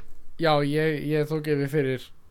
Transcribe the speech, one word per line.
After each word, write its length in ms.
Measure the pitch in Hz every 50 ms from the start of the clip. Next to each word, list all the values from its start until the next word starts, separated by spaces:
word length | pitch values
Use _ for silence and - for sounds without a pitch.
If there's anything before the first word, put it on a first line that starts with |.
| - - - - - - -
Já, 160 | - 165 160 151 147
ég, 380 | 143 143 147 156 156 160 156 143 -
ég 260 | 143 151 151 147 151
tók 160 | 160 156 151
yfir 240 | 156 151 139 139 135
fyrir 380 | 139 156 139 131 131 127 - - - - - -